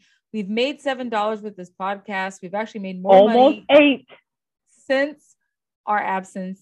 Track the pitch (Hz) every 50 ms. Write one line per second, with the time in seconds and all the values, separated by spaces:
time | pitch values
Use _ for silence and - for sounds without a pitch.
0 | _ _ _ _ _ _ - 214 196 185 214 233 247 285 294 - - 277 262 247
1 | 254 233 226 208 208 214 220 208 208 214 196 - 180 175 _ - 190 196 202 196
2 | 196 - 202 190 190 190 190 - - 175 190 208 220 220 - 214 190 190 185 185
3 | 180 196 196 190 208 226 226 240 262 302 - - - - 277 302 294 285 254 -
4 | - _ - _ _ _ _ _ _ _ _ _ _ _ _ _ _ - 262 269
5 | 285 302 294 _ _ _ _ _ _ _ _ _ _ _ _ _ - - 208 202
6 | - 190 190 190 190 - - 196 185 185 190 -